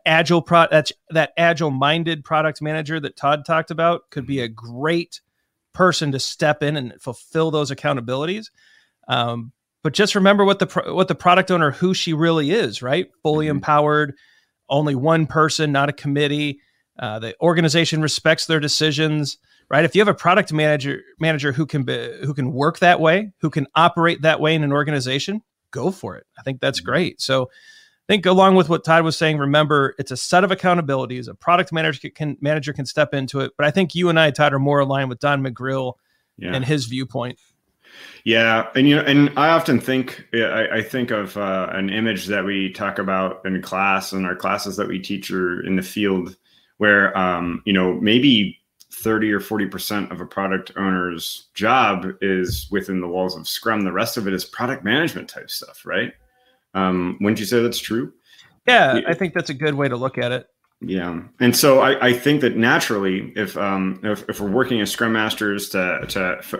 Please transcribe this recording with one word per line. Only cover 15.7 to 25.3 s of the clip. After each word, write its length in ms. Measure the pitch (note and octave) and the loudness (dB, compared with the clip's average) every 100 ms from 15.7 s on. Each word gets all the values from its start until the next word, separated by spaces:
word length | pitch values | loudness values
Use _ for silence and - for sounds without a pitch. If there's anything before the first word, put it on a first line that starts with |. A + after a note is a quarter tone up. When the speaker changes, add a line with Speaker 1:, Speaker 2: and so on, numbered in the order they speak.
Speaker 1:
not 160 | C#3 C#3+ | 2 0
a 40 | |
committee. 680 | C#3+ C#3+ C#3+ C#3+ D3 D3 C#3 _ _ _ - | -2 -4 0 0 0 -4 -6 _ _ _ -12
Uh, 200 | A2+ A2 | -8 -8
the 140 | A2+ - | -10 -2
organization 640 | E3+ E3+ D#3+ E3 D#3+ D#3 | 2 2 2 2 2 0
respects 440 | D#3 - D#3+ D#3 - | -2 0 0 0 0
their 120 | D#3+ | -2
decisions, 800 | D3 - D#3 C#3+ D#3 D3+ C#3 - _ _ _ | 0 0 0 0 0 0 -4 -8 _ _ _
right? 140 | C#3 | 2
If 100 | E3 | 4
you 60 | F3+ | 4
have 80 | G#3 | 2
a 60 | |
product 380 | - F3 G3 G3 | 2 2 2 2
manager, 480 | D#3 D3+ D3 C#3 C3+ - _ | 0 2 0 -2 -8 -12 _
manager 320 | D#3+ D#3 C#3+ | -2 0 -2
who 120 | B2+ | -2
can 200 | D3+ D3 | -2 -2
be, 340 | B2+ B2 A#2+ - | -4 -4 -8 -8
who 100 | C3+ | -8
can 180 | C#3+ B2+ | -4 -4
work 280 | B2+ D3 E3+ | 0 -2 2
that 180 | F3 F3 | 4 6
way, 320 | D#3+ F#3 G#3+ - | 4 2 0 -4
who 80 | D#3+ | -4
can 180 | D3+ C#3 D#3 | -2 -2 4
operate 460 | E3+ E3+ E3 D3+ | 4 4 0 2
that 180 | D#3+ D3+ | 2 2
way 160 | D3+ D#3+ | 2 2
in 80 | |
an 80 | C#3+ | 2
organization, 680 | C#3+ D3 D3 B2+ C#3 - | 0 0 -2 -2 -4 -4